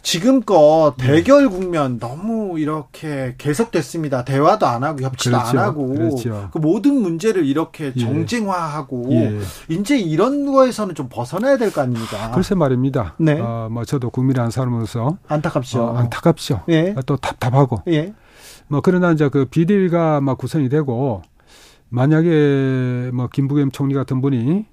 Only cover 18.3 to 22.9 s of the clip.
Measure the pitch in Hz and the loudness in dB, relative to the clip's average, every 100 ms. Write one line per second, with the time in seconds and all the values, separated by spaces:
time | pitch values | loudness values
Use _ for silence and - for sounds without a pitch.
18.3 | - - - _ 143 190 185 175 156 147 | -20 -20 -20 _ 0 2 2 2 2 2
19.3 | 139 131 160 170 208 185 170 160 147 139 | 2 0 0 2 2 2 2 2 2 0
20.3 | 127 127 160 127 147 139 117 139 98 - | -2 -2 -2 0 0 -2 -2 -2 -4 -10
21.3 | _ _ - - _ _ 120 135 156 170 | _ _ -20 -20 _ _ 0 2 4 4
22.3 | 156 147 139 135 131 127 | 4 4 2 0 0 -2